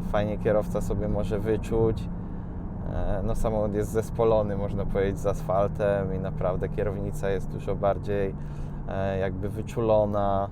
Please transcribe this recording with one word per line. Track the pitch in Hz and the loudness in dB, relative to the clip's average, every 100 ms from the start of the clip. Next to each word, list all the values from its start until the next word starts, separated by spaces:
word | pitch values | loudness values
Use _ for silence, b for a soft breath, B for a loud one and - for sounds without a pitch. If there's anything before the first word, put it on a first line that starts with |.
| - | 0
fajnie | 107 104 107 | 0 0 0
kierowca | 113 107 104 107 | 2 2 2 -2
sobie | - 104 104 | 0 0 0
może | 104 104 104 | 0 0 0
wyczuć. | 107 110 - 113 113 110 - B B B B B - - - | 0 0 0 2 2 2 -4 B B B B B -8 -6 -4
E, | - 110 104 | -2 0 0
no | 101 | 0
samochód | 110 117 110 107 | 2 2 2 2
jest | 107 104 | 0 0
zespolony, | 110 104 85 113 110 104 98 | 0 -2 2 4 4 2 0
można | 101 98 98 | -2 -2 0
powiedzieć, | 101 98 95 | 0 0 0
z | 98 | 0
asfaltem | 92 - 95 101 - 104 101 98 | -2 0 2 2 2 2 2 0
i | 95 | -2
naprawdę | 95 92 92 92 95 | -4 -2 0 0 -2
kierownica | - 101 98 101 - 98 | 0 -2 -2 -2 -2 0
jest | 98 - | 0 -2
dużo | 101 101 | -4 -4
bardziej, | 95 101 98 104 101 98 - B B B B - | 0 2 2 0 0 0 -2 B B B B -6
e, | 95 98 95 | -2 -2 0
jakby | 95 92 101 | -2 -2 -4
wyczulona | 104 107 - 113 107 104 104 101 98 101 | -4 -4 -2 4 4 4 2 2 0 -2